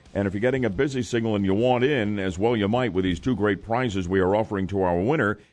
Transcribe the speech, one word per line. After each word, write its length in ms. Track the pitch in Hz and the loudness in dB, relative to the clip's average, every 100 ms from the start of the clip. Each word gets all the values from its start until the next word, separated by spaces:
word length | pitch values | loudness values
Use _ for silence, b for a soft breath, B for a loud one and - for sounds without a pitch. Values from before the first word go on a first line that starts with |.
| B | B
And 140 | 98 101 | -2 -2
if 60 | |
you're 60 | 98 | 0
getting 240 | 120 131 | 0 0
a 60 | 117 | -2
busy 320 | 92 143 131 | 0 -2 -2
signal 320 | 113 120 113 | -2 -2 0
and 100 | 104 | 0
you 100 | 98 | 2
want 280 | 95 123 123 | 2 2 2
in, 340 | 127 143 104 104 | 2 2 0 -2
as 200 | 95 87 | -4 -2
well 180 | 110 120 | 0 2
you 120 | 98 | 2
might 240 | 120 123 | 0 0
with 100 | 90 | 0
these 140 | 92 85 | 0 0
two 160 | 131 | -2
great 280 | 110 104 92 | 0 0 0
prizes 440 | 98 117 127 95 87 | -2 -2 -2 -4 0
we 120 | 95 | 2
are 160 | 92 104 | 2 2
offering 300 | 110 101 95 | 0 -4 -4
to 140 | 98 | 0
our 180 | 92 87 | 0 2
winner, 380 | 101 160 104 104 B | 0 0 0 -4 B